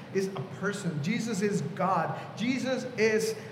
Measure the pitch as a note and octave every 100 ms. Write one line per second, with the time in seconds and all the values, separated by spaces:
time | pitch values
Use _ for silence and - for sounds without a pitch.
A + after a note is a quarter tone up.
0 | - F#3+ F#3+ - - - G3 G3+ E3+ D3
1 | D3+ A#3 A#3 F#3+ G#3 - C#3+ - F#3 F3+
2 | - - - - A#3 C4 B3 A#3+ - G3+
3 | A3 A3 - - -